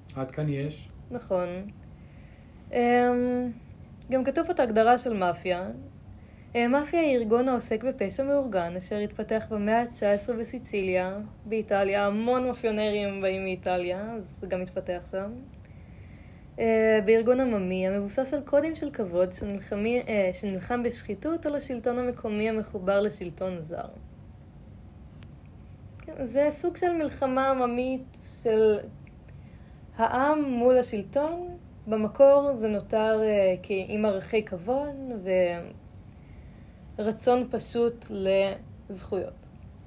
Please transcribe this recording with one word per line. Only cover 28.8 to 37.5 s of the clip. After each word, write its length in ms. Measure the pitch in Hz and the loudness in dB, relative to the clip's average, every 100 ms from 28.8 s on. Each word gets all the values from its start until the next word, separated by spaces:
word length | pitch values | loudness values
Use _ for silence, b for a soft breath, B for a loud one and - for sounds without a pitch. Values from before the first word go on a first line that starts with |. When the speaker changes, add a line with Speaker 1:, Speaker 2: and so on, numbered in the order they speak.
| - - - - - B B B B B B - | -2 -14 -20 -20 -20 B B B B B B 0
Speaker 2:
העם 480 | 226 247 285 311 | 2 4 2 2
מול 340 | 277 240 247 254 | 2 4 6 6
השלטון. 680 | 247 214 190 277 302 339 359 349 - - 214 | 4 -2 -2 0 0 -2 -8 -12 -16 -14 -4
במקור 640 | 214 214 - 277 285 285 247 | -2 0 8 8 8 6 0
זה 120 | 220 | 0
נותר, 520 | 208 - 220 220 220 | -2 0 0 2 2
אה, 320 | 220 208 190 180 | 4 4 4 2
כ-, 80 | 185 190 185 | -2 -4 -2
עם 160 | 214 | 0
ערכי 380 | 214 190 - 220 | 0 0 0 -2
כבוד 500 | 220 180 185 269 294 277 262 226 185 185 175 175 - - - - - B B B B B B B B - | -2 -6 -2 -2 -2 -8 -8 -6 0 2 2 0 -8 -16 -20 -20 -20 B B B B B B B B -4
ורצון 480 | 214 214 247 247 247 | -4 0 4 4 2